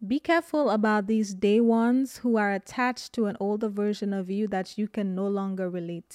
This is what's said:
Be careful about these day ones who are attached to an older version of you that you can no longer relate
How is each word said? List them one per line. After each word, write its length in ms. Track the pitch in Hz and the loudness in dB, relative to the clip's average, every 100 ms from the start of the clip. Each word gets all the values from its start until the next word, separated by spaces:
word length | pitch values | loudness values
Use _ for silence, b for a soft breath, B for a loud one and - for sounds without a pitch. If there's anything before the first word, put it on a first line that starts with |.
| 202 | -4
Be 140 | 277 | -2
careful 500 | - 339 330 302 269 | 2 2 2 0 2
about 380 | 214 214 214 202 | 2 2 2 2
these 260 | 220 202 | 0 0
day 260 | 190 202 214 | 0 4 6
ones 580 | 233 226 233 254 269 - | 6 4 4 2 0 -2
who 200 | 247 226 | 0 2
are 160 | 202 | 2
attached 580 | 196 - - 247 247 - | -2 -6 -4 -2 -4 -6
to 120 | - 208 | -4 -2
an 120 | - | -2
older 300 | 196 214 220 | -2 -2 -2
version 440 | 202 208 208 202 | -2 -2 -2 -2
of 160 | 196 185 | -2 -2
you 180 | 196 214 | -4 -2
that 300 | 196 185 - | -2 -4 -4
you 100 | 208 | -4
can 280 | - 202 185 | -4 -4 -2
no 120 | 196 | -2
longer 420 | 202 196 190 180 | -2 -2 -4 -4
relate 400 | 175 170 170 - | -4 -6 -8 -12